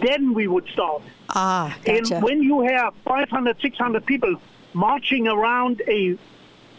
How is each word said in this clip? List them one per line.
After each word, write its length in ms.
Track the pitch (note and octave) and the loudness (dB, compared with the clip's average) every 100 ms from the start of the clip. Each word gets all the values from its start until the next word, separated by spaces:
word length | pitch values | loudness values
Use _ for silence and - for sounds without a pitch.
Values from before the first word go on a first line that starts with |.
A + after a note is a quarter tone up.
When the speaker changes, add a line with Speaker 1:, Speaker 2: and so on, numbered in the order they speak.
Speaker 1:
then 340 | B3 C#4+ C4+ | 0 2 0
we 140 | A3+ G3+ | 0 0
would 180 | F3+ - | 0 -2
start. 340 | - D#3+ D3 - - - | -4 -2 -4 -10 -16 -6
Speaker 2:
Ah, 460 | G3 F#3+ F#3 D#3 - A3 | -2 0 0 -2 -4 -2
Speaker 1:
And 160 | A3 | 0
Speaker 2:
gotcha. 180 | A3+ A3+ | 0 0
Speaker 1:
when 220 | A3 D4 | 0 2
you 180 | C4+ C#4+ | 2 2
have 320 | B3 B3+ A3+ - | 2 0 -2 -4
five 240 | - C4 C#4+ | -2 -2 0
hundred, 300 | C4 A#3+ A3+ | -2 -2 -2
six 180 | C#4 - | -4 -2
hundred 260 | A#3+ A3 - | -2 -2 -2
people 280 | C4+ A3+ F3 - - - | 0 0 -2 -8 -20 -8
marching 560 | F3 G#3+ C#4 - C4+ A3+ | 0 0 0 0 0 0
around 540 | G#3+ A3+ B3 B3 A3+ - | 2 2 2 0 0 0
a 300 | G#3+ F#3 F3+ - - - - - | 0 0 -2 -8 -20 -20 -20 -20